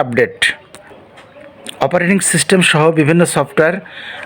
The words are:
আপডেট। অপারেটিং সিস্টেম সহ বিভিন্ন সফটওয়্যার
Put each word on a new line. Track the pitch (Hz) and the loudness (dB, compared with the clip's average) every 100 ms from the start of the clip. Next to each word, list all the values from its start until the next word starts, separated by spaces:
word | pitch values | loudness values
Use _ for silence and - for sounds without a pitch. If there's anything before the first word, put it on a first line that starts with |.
আপডেট। | 131 120 110 - - - - - - - - - - - - - - - | 0 0 -2 0 -4 -4 -14 -20 -20 -20 -20 -20 -20 -20 -20 -20 -16 -4
অপারেটিং | 135 180 175 196 | -2 0 0 0
সিস্টেম | - 160 - 185 | 0 -2 2 2
সহ | 175 151 160 | 2 2 2
বিভিন্ন | 160 147 170 165 | 2 2 2 2
সফটওয়্যার | 156 139 - 160 185 - - - - | 0 -2 0 0 0 -10 -18 -18 -16